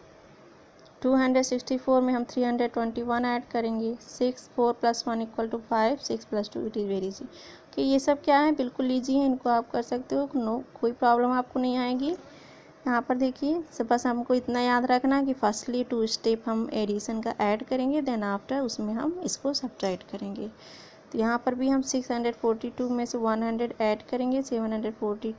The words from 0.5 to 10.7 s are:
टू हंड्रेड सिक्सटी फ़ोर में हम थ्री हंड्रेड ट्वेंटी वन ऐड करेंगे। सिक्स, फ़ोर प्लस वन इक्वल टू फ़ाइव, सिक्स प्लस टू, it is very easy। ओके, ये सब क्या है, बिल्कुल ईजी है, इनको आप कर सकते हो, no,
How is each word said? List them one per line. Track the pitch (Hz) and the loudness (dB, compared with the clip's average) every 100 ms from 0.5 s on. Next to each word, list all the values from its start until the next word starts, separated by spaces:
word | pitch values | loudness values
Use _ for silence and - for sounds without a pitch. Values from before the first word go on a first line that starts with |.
| - - - - - | -20 -20 -20 -20 -4
टू | 254 262 | 2 4
हंड्रेड | 262 254 262 | 4 2 2
सिक्सटी | 247 - 254 | -2 -2 -2
फ़ोर | 262 254 | 2 2
में | 254 | 4
हम | 247 | 0
थ्री | 247 254 | -2 -2
हंड्रेड | 240 240 240 | 0 0 0
ट्वेंटी | 240 226 233 | -2 -4 -4
वन | 240 240 247 | -2 0 0
ऐड | 240 254 | -2 -4
करेंगे। | 240 226 220 226 240 | -4 -2 -2 -4 -6
सिक्स, | - - 254 254 - - | -8 -2 -2 -2 -6 0
फ़ोर | 240 | 2
प्लस | 233 233 233 254 | 2 0 0 -2
वन | 226 | -2
इक्वल | 226 240 226 | -4 -4 -4
टू | 233 | -4
फ़ाइव, | - 226 220 277 | -2 2 2 0
सिक्स | - 226 - | -4 -6 -4
प्लस | 214 202 | -4 -4
टू, | - | -4
it | 220 220 | -4 -4
is | 202 | -2
very | 196 190 | -2 -4
easy। | 196 | -6
ओके, | 247 - - - - - | -14 -16 -20 -20 -10 -2
ये | 269 269 | 2 4
सब | 294 285 | 4 0
क्या | 302 285 | 4 4
है, | 302 | 6
बिल्कुल | 285 247 - 254 | 2 -2 -2 0
ईजी | 254 262 269 | 0 2 2
है, | 277 | 2
इनको | 254 247 | 2 2
आप | 233 226 | 0 0
कर | 240 | -4
सकते | 226 254 254 269 | -2 -4 -2 -2
हो, | 277 | -2
no, | 269 220 240 - | -2 -2 -2 -6